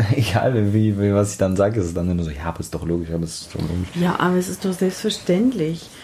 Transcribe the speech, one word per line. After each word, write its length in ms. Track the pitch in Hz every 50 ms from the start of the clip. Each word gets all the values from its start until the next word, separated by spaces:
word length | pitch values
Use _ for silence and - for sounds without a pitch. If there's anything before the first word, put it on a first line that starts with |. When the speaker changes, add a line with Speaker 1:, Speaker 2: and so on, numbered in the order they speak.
| 110
Speaker 1:
<laughs> 40 | 101 -
egal, 580 | 139 110 - - 107 - 131 127 110 104 101 104
wie, 260 | 110 107 107 101 98
wie, 140 | 101 101 101
was 200 | 101 101 101 -
ich 40 |
dann 180 | - 95 95 92
sage, 240 | 95 98 104 110 110
ist 60 | 90
es 60 | 85 85
dann 160 | 90 87 90
immer 140 | 90 87 85
so, 80 | 80
„Ja, 140 | 73 71 80
aber 140 | 85 82 -
ist 140 | 82 - -
doch 120 | 80 80
logisch, 260 | 82 85 85 85 80
aber 120 | 82 82 85
es 180 | 82 - -
ist 120 | - - -
doch 60 | 85
logisch.“ 280 | 80 80 87 90 90 - -
Speaker 2:
Ja, 240 | 170 175 175 - -
aber 160 | 165 180 180
es 120 | 180 180 185
ist 160 | 180 - -
doch 80 | 190 180
selbstverständlich. 1160 | - 185 185 185 - - 214 208 - - - 175 185 233 262 254 190 156 160 165 165 - - - -